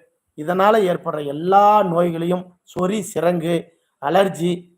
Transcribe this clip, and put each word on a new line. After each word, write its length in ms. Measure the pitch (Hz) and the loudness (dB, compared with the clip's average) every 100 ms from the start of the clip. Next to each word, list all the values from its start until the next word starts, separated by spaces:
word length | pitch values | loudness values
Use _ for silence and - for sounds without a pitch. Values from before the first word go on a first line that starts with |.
| _ _ _ - | _ _ _ -10
இதனால 420 | 151 185 196 220 | -4 0 2 2
ஏற்படுற 460 | 185 170 165 156 143 | 0 -2 -6 -8 -6
எல்லா 580 | 143 175 196 208 214 | -6 2 4 6 4
நோய்களையும், 640 | 185 165 175 165 170 180 180 _ | 2 0 0 -2 -4 -4 -6 _
சொறி, 380 | _ 165 185 214 | _ -6 -4 -4
சிரங்கு, 800 | - 160 170 175 160 165 - _ _ - 139 | -6 -2 0 0 -2 -4 -6 _ _ -8 0
அலர்ஜி, 640 | 180 196 147 175 175 - | 2 0 -2 -4 -4 -10